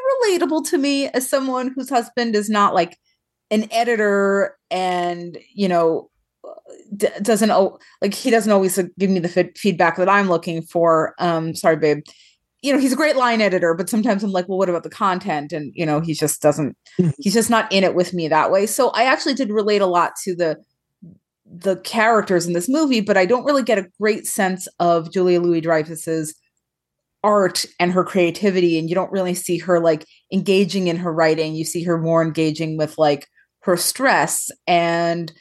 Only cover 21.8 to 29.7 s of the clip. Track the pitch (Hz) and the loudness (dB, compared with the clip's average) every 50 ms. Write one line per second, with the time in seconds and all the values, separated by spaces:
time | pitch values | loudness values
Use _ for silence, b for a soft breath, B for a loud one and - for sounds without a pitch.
21.8 | - - - 226 214 226 233 214 202 - 190 175 165 175 175 170 175 - 262 311 | -4 -6 -2 2 2 4 4 2 2 2 0 0 0 0 -4 -2 -2 0 0 0
22.8 | 320 277 254 220 202 208 202 190 185 185 240 254 - 277 294 269 240 - 226 202 | 2 2 2 0 0 2 2 2 4 2 2 0 0 0 0 0 2 2 0 0
23.8 | 180 175 _ - 202 214 220 - - - - - 196 185 185 185 - - _ - | 0 -6 _ -4 -2 -2 -2 -2 -4 -8 -2 -2 0 -2 -2 -4 -8 -10 _ 0
24.8 | 175 175 170 170 165 165 - 190 180 180 180 175 175 175 170 165 156 165 165 156 | 2 2 2 2 0 -2 -2 0 2 2 2 2 2 2 0 0 2 0 0 0
25.8 | 151 160 165 156 - 165 160 160 156 151 - _ _ _ _ _ _ _ _ _ | 0 -4 -8 -10 -6 -4 -4 -4 -4 -6 -10 _ _ _ _ _ _ _ _ _
26.8 | _ _ _ _ _ _ _ _ - 208 208 208 190 180 185 - - - _ - | _ _ _ _ _ _ _ _ 0 2 4 4 4 2 0 -2 -8 -6 _ 0
27.8 | 175 180 180 185 180 180 - 180 175 170 160 - 208 202 185 185 180 170 165 160 | 0 2 2 2 0 0 2 2 2 2 0 0 0 0 2 2 2 2 2 0
28.8 | 160 165 175 190 185 - - 196 185 180 180 180 - - 175 165 165 190 | -2 -2 -2 -2 -2 -2 -4 -4 -2 -2 -4 -4 -4 -4 -4 -4 0 0